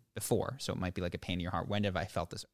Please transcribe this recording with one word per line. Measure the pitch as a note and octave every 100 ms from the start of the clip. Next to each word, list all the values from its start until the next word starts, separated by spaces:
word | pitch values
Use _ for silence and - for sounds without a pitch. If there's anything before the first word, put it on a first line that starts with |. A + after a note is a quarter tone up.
| _
before?" | - - A2 - C3
So | -
it | F#2
might | F#2
be | F2
like | F2+
a | -
pain | -
in | F2+
your | E2+
heart. | E2+ F2
"When | G2+
have | G2+ F2+
I | -
felt | - E2+
this | - -